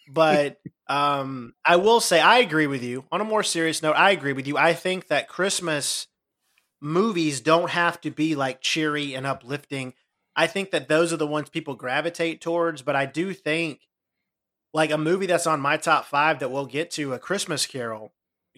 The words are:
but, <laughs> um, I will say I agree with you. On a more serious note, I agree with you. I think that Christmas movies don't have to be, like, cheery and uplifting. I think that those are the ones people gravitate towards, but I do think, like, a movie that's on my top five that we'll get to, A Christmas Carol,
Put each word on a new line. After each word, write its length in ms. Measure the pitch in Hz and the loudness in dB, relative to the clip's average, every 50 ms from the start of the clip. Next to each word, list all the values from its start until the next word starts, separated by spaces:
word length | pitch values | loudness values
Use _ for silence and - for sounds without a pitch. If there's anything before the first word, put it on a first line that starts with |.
| _ - | _ -4
but, 500 | 131 165 160 156 151 147 143 139 - _ - - _ | 2 2 4 4 4 4 2 0 -4 _ -18 -20 _
<laughs> 140 | _ _ | _ _
um, 680 | - 139 143 143 143 143 139 135 135 135 127 120 117 - _ - | -4 -2 0 2 0 0 -2 -4 -6 -8 -10 -12 -14 -10 _ 2
I 100 | 156 175 | 4 4
will 240 | 180 190 214 233 233 | 6 6 6 4 4
say 220 | 220 - 185 160 | 4 4 4 6
I 160 | 151 180 220 | 8 8 8
agree 300 | 254 240 180 151 156 151 | 6 6 4 2 0 0
with 160 | 139 139 131 120 | 0 -2 -4 -6
you. 220 | 120 120 131 - - | -6 -8 -8 -8 -4
On 80 | 165 180 | -4 -4
a 60 | 208 | -2
more 180 | 214 214 214 196 | 0 0 0 0
serious 400 | - - 170 165 160 147 - - | 0 -2 0 0 0 0 0 0
note, 140 | 156 147 | 2 4
I 140 | 147 170 196 | 6 6 4
agree 220 | 202 170 139 139 135 | 4 2 0 -4 -4
with 140 | 135 123 | -4 -4
you. 100 | 127 147 | -2 0
I 160 | 135 147 165 165 | 2 4 4 2
think 340 | 156 - 185 185 185 - | 2 -2 -4 -4 -4 -4
that 200 | - 151 135 120 | -2 -2 -2 -2
Christmas 800 | - - - 180 196 185 - 180 165 156 147 127 - - - - - _ _ _ _ _ _ _ _ _ _ _ _ _ - | -2 -4 -2 -2 -2 -2 -2 -4 -4 -4 -2 -2 -4 -6 -6 -8 -12 _ _ _ _ _ _ _ _ _ _ _ _ _ -12
movies 640 | 143 147 160 175 208 226 202 170 160 151 139 127 | -6 -2 0 2 2 2 0 0 0 -2 -2 -2
don't 300 | - 156 160 170 175 170 | 2 4 4 4 4 2
have 280 | - 175 170 170 165 - | 0 0 0 0 0 -2
to 100 | - 151 | -8 -8
be, 240 | 151 - 156 160 156 | -4 -4 -2 -2 -2
like, 260 | 139 135 135 127 - | -2 -2 -4 -4 -4
cheery 520 | - - - 165 156 151 147 147 147 143 131 | -4 -4 -2 -2 -2 -2 -2 -4 -4 -6 -6
and 120 | 127 131 | -6 -4
uplifting. 680 | 139 131 135 - 120 143 143 - - 143 135 131 127 - _ _ _ _ _ _ _ - | -6 -6 -6 -8 -10 -10 -10 -8 -8 -10 -8 -8 -10 -12 _ _ _ _ _ _ _ -2
I 120 | 147 165 | 0 0
think 240 | 165 - 196 196 190 | 0 0 -2 -4 -4
that 160 | - 151 139 | -4 -4 0
those 240 | - 151 156 175 165 | 2 2 2 2 2
are 60 | 165 | 0
the 100 | 151 156 | -2 -2
ones 220 | 147 151 151 139 - | -2 -4 -4 -6 -6
people 240 | - 165 151 147 135 | -8 -10 -8 -10 -10
gravitate 640 | - 135 123 131 147 151 170 170 - 170 165 160 156 | -10 -6 -4 -2 -2 -2 -4 -4 -4 -4 -4 -6 -6
towards, 420 | - 165 170 170 170 165 160 143 | -6 -2 -2 0 0 -2 -4 -6
but 140 | 127 143 139 | -4 -2 0
I 120 | 139 139 | 0 -2
do 260 | 135 139 156 180 196 185 | -2 -2 -4 -4 -4 -4
think, 480 | - - 151 156 165 165 160 127 - _ _ _ _ _ _ _ _ _ _ _ _ _ _ _ _ _ _ - | -6 -4 -2 -2 -2 -2 -4 -8 -12 _ _ _ _ _ _ _ _ _ _ _ _ _ _ _ _ _ _ -2
like, 180 | 156 160 151 | 0 0 2
a 60 | 151 | 0
movie 280 | 151 151 160 180 196 196 | 0 0 0 0 0 0
that's 220 | 180 180 165 - | 2 0 2 2
on 120 | 165 156 143 | 0 0 0
my 160 | 139 143 151 | 0 0 0
top 300 | 151 - 170 156 139 - | 0 2 2 2 2 0
five 340 | - - 143 147 156 156 131 | 0 0 2 2 2 0 0
that 120 | 143 127 | -2 -4
we'll 160 | 127 139 139 | -4 -6 -6
get 240 | 131 120 143 170 170 | -4 -4 -6 -6 -6
to, 220 | - 156 147 139 127 | -6 -8 -6 -6 -8
A 60 | 113 | -8
Christmas 460 | - - 180 196 - - 156 131 - | -6 -4 -4 -4 -4 -4 -4 -4 -4
Carol, 480 | - - 135 120 117 110 107 110 - _ _ _ _ _ _ _ _ _ | -6 -6 -8 -8 -8 -8 -10 -14 -18 _ _ _ _ _ _ _ _ _